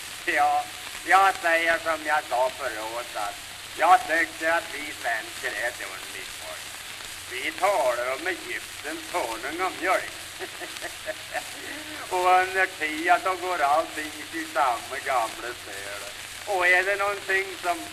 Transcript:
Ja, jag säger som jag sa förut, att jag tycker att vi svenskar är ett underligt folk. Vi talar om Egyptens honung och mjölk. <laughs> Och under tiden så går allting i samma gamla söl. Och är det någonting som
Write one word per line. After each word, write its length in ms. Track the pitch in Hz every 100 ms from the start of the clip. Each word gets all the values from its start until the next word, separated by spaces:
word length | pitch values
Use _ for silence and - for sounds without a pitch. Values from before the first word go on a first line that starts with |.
| - - -
Ja, 400 | 151 147 147 147 - - - 160
jag 300 | 185 196 185
säger 420 | 170 165 165 165
som 280 | 165 156 156
jag 180 | 151 147
sa 200 | 123 127
förut, 680 | 131 131 110 110 117 120 113
att 200 | 101 - - - - -
jag 220 | 160 185 -
tycker 440 | 165 160 - 160
att 120 | 165 -
vi 200 | 139 151 151
svenskar 600 | 123 113 113 - 131 101
är 60 | 120
ett 140 | 123
underligt 520 | 98 95 90 95 92 -
folk. 240 | 80 78 - - - - - - -
Vi 200 | 127 147
talar 640 | 160 190 196 127 120 127
om 140 | 135 175
Egyptens 840 | 175 180 175 - - 147 165 -
honung 500 | 175 123 113 131 165
och 200 | 185 -
mjölk. 300 | 175 170 - - - -
<laughs> 1700 | 392 - 180 - 170 - 156 156 - 147 - - - 285 311 302 247
Och 160 | 185 180
under 400 | 185 185 190 185
tiden 540 | - 156 156 175 175
så 120 | 185 185
går 260 | 180 170
allting 500 | 139 151 160 156 151 151 -
i 120 | 165 156
samma 440 | 156 135 113 - 135 139
gamla 420 | 127 113 113 117 117 110
söl. 360 | 98 101 101 101 - - - -
Och 220 | 190 180
är 160 | 180
det 120 | 190 202
någonting 500 | 202 202 - 190 190 175
som 140 | 180 165 156